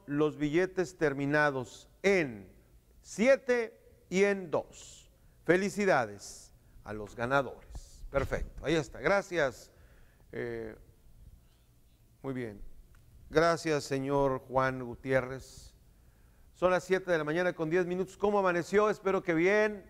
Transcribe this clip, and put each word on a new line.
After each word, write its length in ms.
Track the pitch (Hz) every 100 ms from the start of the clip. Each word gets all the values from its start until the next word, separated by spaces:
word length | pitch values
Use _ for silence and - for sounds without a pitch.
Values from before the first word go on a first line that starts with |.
| -
los 300 | 143 151 135
billetes 600 | 147 160 185 185 175 -
terminados 920 | 151 139 139 151 147 135 123 - - _
en 480 | 190 196 143 107 92 - _ - _ _
siete 760 | - - 240 269 254 240 220 - - - -
y 160 | 180
en 260 | 202 196 175
dos. 640 | 135 - - - - - _ - _
Felicidades 1080 | - 180 196 165 196 147 110 101 - - - - - -
a 100 | 104
los 220 | 107 104
ganadores. 880 | 117 120 139 120 - - - - - -
Perfecto, 540 | 139 131 131 - -
ahí 100 | 127
está. 240 | 165 135 107
Gracias. 680 | 139 196 185 170 139 110 - - - - - - -
Eh, 420 | 117 120 117 110 - - - - - - - - _ _ _ _ _ _ _
muy 120 | 135
bien. 260 | 127 117 101 - - - - - - -
Gracias, 540 | 151 170 165 160 147
señor 560 | - 135 135 143 139 131
Juan 440 | - 127 131 131
Gutiérrez. 840 | 120 117 135 131 127 131 - - - - _ - - - - _ -
Son 180 | - 180
las 100 | 180
siete 300 | - 185 185
de 60 | 165
la 60 |
mañana 280 | 151 165 180
con 180 | 165 160
diez 160 | 175 175
minutos. 300 | 180 185 -
¿Cómo 240 | 202 208
amaneció? 500 | 185 175 - 196 214
Espero 320 | 196 196 190
que 100 | 180
bien. 520 | 160 180 214 214 208